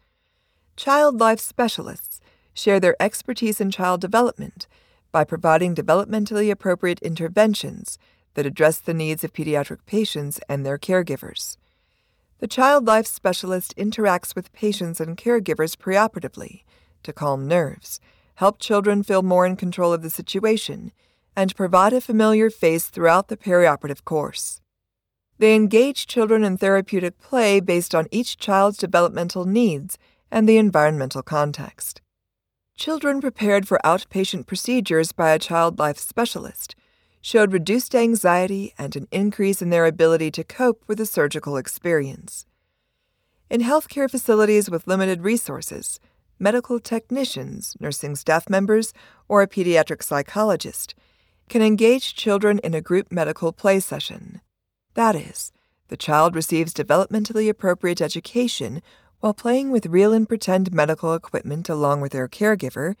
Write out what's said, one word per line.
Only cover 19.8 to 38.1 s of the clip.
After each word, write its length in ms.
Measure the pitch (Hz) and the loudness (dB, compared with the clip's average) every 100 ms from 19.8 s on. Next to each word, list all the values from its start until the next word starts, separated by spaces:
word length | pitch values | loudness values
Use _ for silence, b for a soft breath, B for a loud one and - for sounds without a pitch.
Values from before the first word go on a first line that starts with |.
| 175 | 0
of 100 | 170 | 0
the 80 | 160 | -4
situation, 840 | - - 190 220 220 - 143 - - _ _ _ | -10 -8 -4 0 0 -2 -12 -14 -20 _ _ _
and 220 | - 190 - | -4 -4 -2
provide 380 | 185 180 196 | 2 4 6
a 60 | 254 | 2
familiar 500 | - 220 220 220 220 | 0 2 4 4 2
face 380 | 214 170 165 - | 2 2 2 -4
throughout 400 | - 165 175 196 | 0 4 4 2
the 80 | 214 | -8
perioperative 680 | - 180 175 143 143 139 | 0 4 4 2 -4 -10
course. 560 | - 160 143 - - - _ _ _ _ _ _ _ _ | -4 -4 -4 -8 -12 -14 _ _ _ _ _ _ _ _
They 160 | 214 | 4
engage 520 | 220 214 214 269 269 - | 4 4 4 2 0 -6
children 380 | - 220 220 | -2 2 2
in 140 | 208 185 | 2 0
therapeutic 600 | 196 196 190 196 175 - | 2 2 2 -2 -4 -8
play 400 | _ 262 220 196 | _ 0 4 2
based 340 | 185 175 175 | 2 0 0
on 140 | 170 160 | -2 0
each 260 | 214 247 - | -4 -4 -6
child's 400 | - 190 202 208 | 0 2 2 0
developmental 720 | 190 180 170 - 175 185 180 | 0 2 2 0 -6 -4 -2
needs 500 | 208 233 147 165 - _ _ _ | 2 2 0 -8 -14 _ _ _
and 160 | 226 214 | 2 6
the 120 | 220 | 6
environmental 640 | 214 170 151 156 135 139 | 6 6 4 2 -4 -6
context. 800 | - 151 147 147 - - - - _ _ _ _ _ _ _ _ | -4 -2 -2 -4 -14 -14 -14 -14 _ _ _ _ _ _ _ _
Children 460 | - 311 285 277 | -6 -2 0 0
prepared 440 | 262 - 208 202 196 | -2 -2 2 2 2
for 140 | 190 | 2
outpatient 640 | - 180 - 190 190 180 123 | 4 2 0 -4 -4 -6 -8
procedures 640 | 185 - 247 202 160 160 | -8 -2 -2 2 0 0
by 200 | - 165 | 0 2
a 80 | 156 | 2
child 400 | - 170 170 170 | 0 0 0 0
life 180 | 151 147 | -2 -2
specialist 800 | - - 240 175 151 - - - _ _ _ _ | -8 -4 -4 -4 -12 -14 -18 -18 _ _ _ _
showed 280 | - 233 208 | 0 4 4
reduced 420 | 185 160 226 - | 2 0 -2 0
anxiety 800 | 254 233 | 0 2